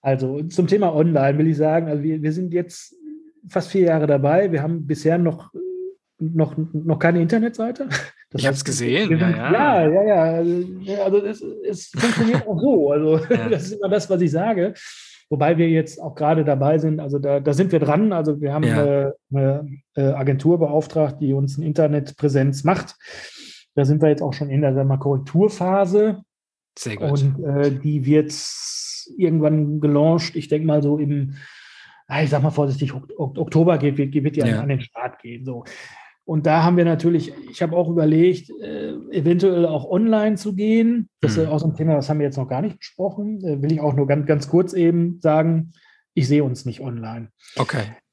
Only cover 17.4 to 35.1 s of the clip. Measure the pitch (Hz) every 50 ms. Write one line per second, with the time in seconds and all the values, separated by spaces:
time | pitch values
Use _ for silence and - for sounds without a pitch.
17.4 | 139 151 143 135 190 190 165 160 147 139 147 170 214 220 190 165 151 151 147 143
18.4 | 151 139 139 156 147 120 113 147 147 143 143 139 139 139 143 _ _ _ 139 139
19.4 | 135 135 139 147 151 143 135 139 _ _ _ 143 139 135 135 - 135 139 135 135
20.4 | 139 160 175 170 160 143 147 156 156 - - 160 151 139 135 - 151 135 135 139
21.4 | 139 139 139 139 160 156 147 170 160 147 147 147 139 - - _ 147 147 135 143
22.4 | 135 135 135 - - 156 196 185 - - - _ - - - - - - - -
23.4 | - - - - _ _ _ 147 139 135 151 151 156 156 147 147 151 143 135 -
24.4 | 151 143 135 139 151 135 131 135 139 135 135 131 - 139 139 131 139 - - 165
25.4 | 202 214 208 - 180 185 190 196 196 180 185 208 214 220 202 190 - _ _ _
26.4 | _ _ _ _ _ _ _ - - 123 107 101 - 143 143 139 135 139 135 139
27.4 | 175 147 139 143 143 143 135 135 143 151 151 147 127 135 151 151 151 151 - -
28.4 | - - - - - - - - - - - - - - - - 185 165 160 165
29.4 | 151 151 156 151 151 147 151 151 147 147 147 143 147 160 165 170 165 - - 170
30.4 | 139 - 156 151 160 156 151 151 143 143 147 151 147 143 147 143 139 135 135 -
31.4 | - - - - - - - - - - - _ _ _ 135 147 156 131 147 143
32.4 | 131 156 147 - 147 139 135 139 147 135 - 131 - - - - 156 127 - -
33.4 | - - - 160 165 175 170 147 135 147 135 143 143 135 135 151 135 151 143 151
34.4 | 143 113 110 107 127 143 139 127 123 - _ - 123 127